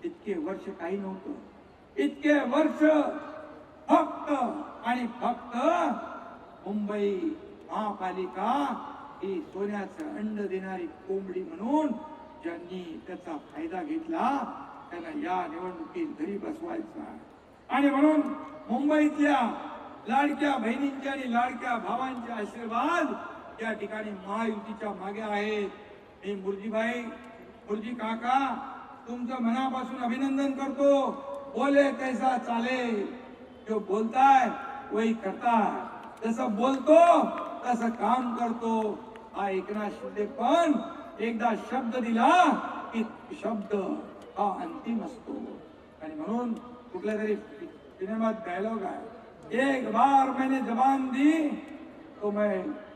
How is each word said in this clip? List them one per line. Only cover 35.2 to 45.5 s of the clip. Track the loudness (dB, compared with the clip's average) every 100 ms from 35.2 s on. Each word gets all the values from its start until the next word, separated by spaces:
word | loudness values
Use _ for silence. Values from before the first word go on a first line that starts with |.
| -2 0 4 4 4 0 -6 -10 -14 -6 -2
जसं | 0 0 2
बोलतो | 2 2 8 10 12 8 6 -2 -6 -6 -2
तसं | 0 0
काम | 0 2 2 2
करतो. | -2 -2 -2 0 0 0 -4 -10 -16 -12 -4
हा | -2
एकनाथ | -2 -2 -4 -4
शिंदे | -6 -8 -4 -4
पण | 0 2 4 4 2 -2 -10 -14 -4
एकदा | -4 0 0 0 -2
शब्द | -4 -2 -2
दिला | 0 4 6 8 6 4 -2 -8 -6
की | -4 -4 -6 -14 -6
शब्द | -4 -4 -2 -2 -2 -4 -8 -16 -12 0
हा | 0 0
अंतिम | -6 -8 -4 -2
असतो. | -4 -10 -10 -8 -8